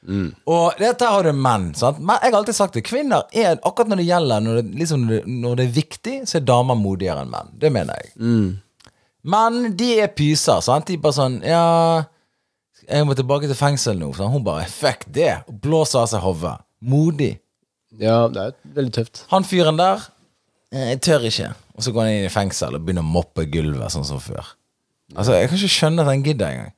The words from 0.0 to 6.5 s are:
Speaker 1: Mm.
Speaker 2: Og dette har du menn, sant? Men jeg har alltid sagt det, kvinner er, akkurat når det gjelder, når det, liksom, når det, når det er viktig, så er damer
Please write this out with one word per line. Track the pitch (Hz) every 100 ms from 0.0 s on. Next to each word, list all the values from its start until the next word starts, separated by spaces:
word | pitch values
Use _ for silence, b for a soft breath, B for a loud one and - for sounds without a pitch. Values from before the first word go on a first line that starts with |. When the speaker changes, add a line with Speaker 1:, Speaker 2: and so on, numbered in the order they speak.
Speaker 1:
Mm. | - 98 87 - -
Speaker 2:
Og | 165 170 -
dette | 214 247 240
har | 202
du | 170
menn, | 143 131 113 90 73
sant? | 120 147
Men | 156 233
jeg | -
har | 214
alltid | 214 226
sagt | 202
det, | -
kvinner | - 247 294 190 -
er, | - 208 160
akkurat | - - 226
når | 196
det | 170
gjelder, | 175 151 110
når | 110 113
det, | 113
liksom, | 104 160 147 117
når |
det, | 113 -
når | 123 120 123
det | 127
er | 120
viktig, | 151 - - 269 262
så | 170
er |
damer | 127